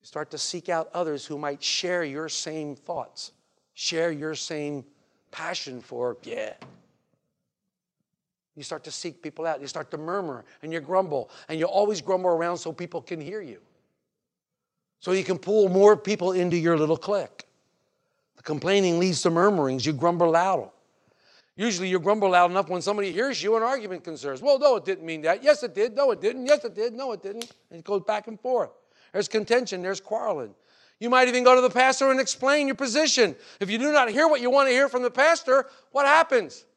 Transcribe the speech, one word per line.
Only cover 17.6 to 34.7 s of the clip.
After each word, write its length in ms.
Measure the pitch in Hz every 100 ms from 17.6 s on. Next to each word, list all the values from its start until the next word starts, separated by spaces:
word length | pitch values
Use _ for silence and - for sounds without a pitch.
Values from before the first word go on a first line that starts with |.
| _ _ _ _ _ _ _ _
The 40 |
complaining 560 | - 151 156 202 190 170
leads 220 | 185 156
to 80 | 180
murmurings. 540 | 165 190 196 139 131
You 80 | 120
grumble 380 | 147 170 175 165
loud. 400 | 165 185 180 98 _ _ _ _ _ _ _ _
Usually 340 | - 220 185 185
you 100 | 180
grumble 320 | 165 214 202
loud 200 | 180 175
enough 200 | 180 196
when 100 | 180
somebody 320 | 160 208 196
hears 300 | 170 262 202
you, 140 | 175 226
an 60 |
argument 420 | 226 269 208 180
concerns. 360 | - 156 143 135
"Well, 180 | 247 269
no, 180 | 285 233
it 100 | 147
didn't 180 | 190
mean 160 | 160 160
that. 200 | 156 185
Yes, 200 | 269 294
it 120 | 247
did. 200 | 170 226
No, 160 | 233 277
it 120 | 214
didn't. 240 | 196 254 254
Yes, 180 | 294
it 100 | 247
did. 200 | 185 226
No, 180 | 226 269
it 100 | 208
didn't." 300 | 196 208 233 _ _
And 100 | 175
it 40 |
goes 180 | 160 202
back 220 | - 214 208
and 140 | 220
forth. 300 | 247 247 151 _ _ _ _
There's 160 | 190 202
contention. 540 | 220 208 240 240 190
There's 180 | 180 190
quarreling. 540 | - 214 220 165 113 92 _ _ _ _
You 120 | 233
might 180 | 254 254
even 160 | 247
go 100 | 247
to 60 | 254
the 100 | 254
pastor 400 | 220 254 262 269
and 100 | 262
explain 480 | 262 - 262 294 277
your 80 | 269
position. 600 | 269 233 311 - 214 143 - -
If 80 | 196
you 80 | 220
do 160 | 277
not 180 | 294 247
hear 180 | 214 320
what 120 | 294
you 100 | 240
want 180 | 269
to 40 | 269